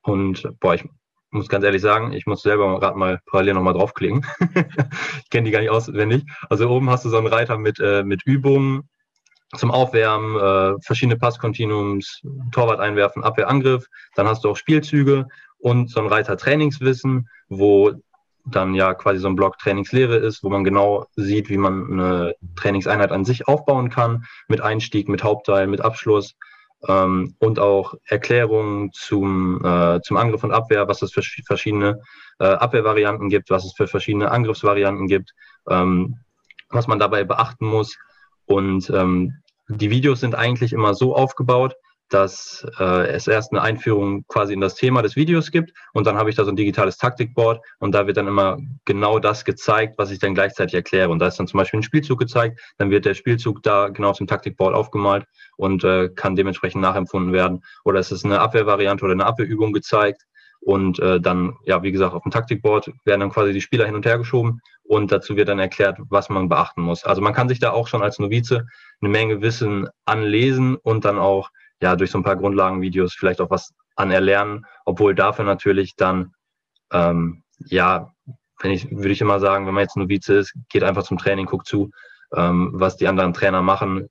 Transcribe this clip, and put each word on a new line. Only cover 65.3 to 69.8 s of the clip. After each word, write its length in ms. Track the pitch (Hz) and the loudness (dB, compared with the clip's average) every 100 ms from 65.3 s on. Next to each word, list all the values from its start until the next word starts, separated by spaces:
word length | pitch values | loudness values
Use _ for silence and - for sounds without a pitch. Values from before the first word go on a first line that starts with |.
| 104 | 0
wird 120 | 101 | 0
dann 100 | 101 | 0
erklärt, 400 | 95 - 101 92 - | -2 0 0 0 -2
was 220 | 98 - | -2 0
man 180 | 98 92 | -2 0
beachten 320 | 82 85 - | 0 0 -2
muss. 240 | 85 85 | -4 -2
Also 160 | - 98 | -2 0
man 140 | 101 | 0
kann 140 | 117 123 | 0 0
sich 100 | 123 | 0
da 140 | 120 | 0
auch 140 | 117 113 | 0 -2
schon 140 | 117 | -2
als 160 | 104 - | -2 -2
Novize 480 | 104 117 117 120 120 - - _ | -2 -2 0 -2 -4 -14 -20 _
eine 100 | 101 | -2
Menge 320 | 107 110 107 | 0 0 -2
Wissen 460 | 110 117 110 101 | -2 -2 -2 -2